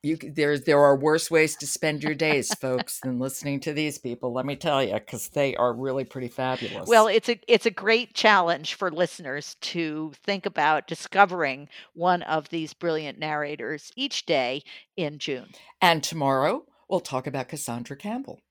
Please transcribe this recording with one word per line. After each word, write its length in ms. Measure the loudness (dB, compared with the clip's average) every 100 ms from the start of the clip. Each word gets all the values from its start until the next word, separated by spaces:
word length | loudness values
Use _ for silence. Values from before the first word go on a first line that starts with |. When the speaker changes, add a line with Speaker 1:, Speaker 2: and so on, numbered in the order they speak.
Speaker 1:
You 120 | -2 -4
c-, 60 | -6
there's, 360 | 0 0 2
there 180 | 4 8
are 160 | 8 6
worse 340 | 4 2 4
ways 240 | 4 4
to 100 | 0
spend 380 | -8 -2 -2 -2
your 100 | -4
days, 400 | 0 2 2 0
<laughs> 40 | -4
folks, 400 | -2 -2 -4 -6
than 200 | -4 -4
listening 420 | -4 -4 -6 -4
to 100 | -4
these 260 | -2 -4 -4
people, 360 | -8 -6 -4
let 120 | -4
me 120 | -4 -4
tell 260 | -2 0
you, 160 | 0 -2
'cause 300 | -6 -12 -6
they 260 | -2 -2
are 180 | 2 0
really 300 | 0 -4 -4
pretty 240 | -6 -8 -10
fabulous. 640 | -4 -4 -4 -6 -8 4
Speaker 2:
Well, 180 | 6 6
it's 220 | 4 0
a, 100 | -4 2
it's 180 | 4
a 60 | 4
great 420 | -2 2 2 0
challenge 600 | 4 6 6 6 0 -4
for 180 | -4 -4
listeners 640 | 0 -2 -2 -8 -8 -8 -12
to 500 | -8 -4 -4 -4 -8 -8
think 200 | -6 -4
about 420 | -4 0 2 2 -2
discovering 840 | -10 -4 4 4 4 -2 -4 -12 -20 -20
one 280 | 0 2 2
of 260 | 0 -2 -2
these 240 | -6 -6
brilliant 440 | -6 -2 -2 -4 -8
narrators 760 | -4 -4 -4 -8 -8 -8 -12
each 300 | -8 -6 -6
day 380 | 0 0 0 -4 -10 -20 _ -6
in 220 | -6 -6
June. 280 | -6 -6 -10 -20 -20 _
Speaker 1:
And 240 | 2 2
tomorrow, 600 | -2 0 2 4 2 0 -8 _ -4
we'll 100 | -4
talk 260 | -2 -6
about 220 | -4 -8 -8
Cassandra 480 | -10 -8 -8 -10
Campbell. 460 | -12 -10 -10 -10 -18 _